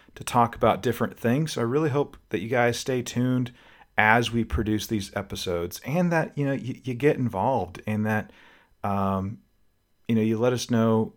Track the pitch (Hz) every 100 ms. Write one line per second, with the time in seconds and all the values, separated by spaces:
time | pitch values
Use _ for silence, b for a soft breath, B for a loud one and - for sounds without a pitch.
0 | B - - 123 117 - 113 95 123 113
1 | 107 - 117 131 160 - 117 139 160 139
2 | 139 - _ 101 110 123 120 117 - 127
3 | 123 123 127 127 120 B B B B -
4 | 107 117 117 117 110 - 107 107 - 110
5 | 98 104 98 95 - 87 87 - - 165
6 | 175 165 - - 139 139 - - 131 120
7 | 147 143 120 95 113 127 87 - - 107
8 | 107 107 101 b b b b _ 104 98
9 | 98 95 98 113 _ _ _ _ _ _
10 | - 113 110 110 123 123 - 117 113 113
11 | 110